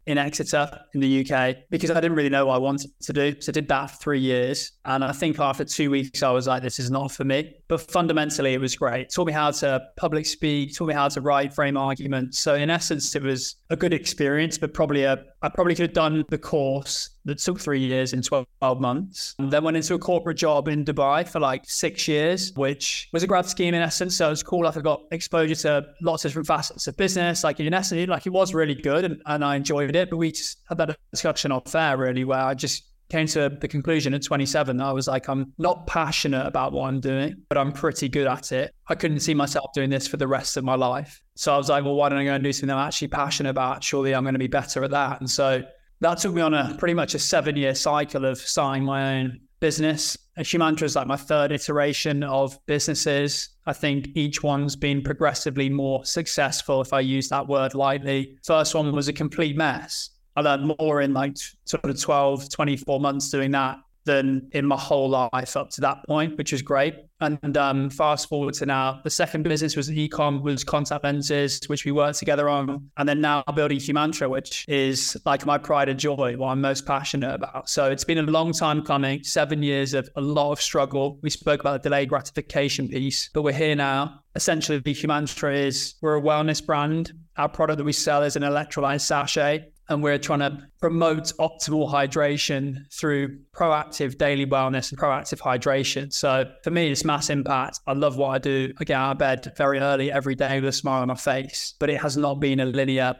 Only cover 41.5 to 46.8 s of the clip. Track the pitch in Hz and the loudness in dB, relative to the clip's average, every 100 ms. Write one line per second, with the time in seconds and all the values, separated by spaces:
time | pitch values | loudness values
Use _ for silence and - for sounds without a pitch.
41.5 | 143 143 143 139 143 143 139 139 139 139 | 2 4 2 2 4 4 2 0 0 0
42.5 | 135 135 135 147 - 143 147 143 - 139 | 0 0 0 0 -2 -4 -2 -2 -2 -2
43.5 | 131 127 131 - 139 135 131 135 131 131 | 0 -2 -2 -2 0 2 0 0 0 0
44.5 | 139 - 139 131 143 135 127 131 - 135 | -2 -2 -2 0 0 0 -2 -4 0 2
45.5 | 131 123 - _ - 165 170 202 170 160 | 0 -2 -16 _ -2 0 2 0 2 2
46.5 | 151 127 - | 2 0 -2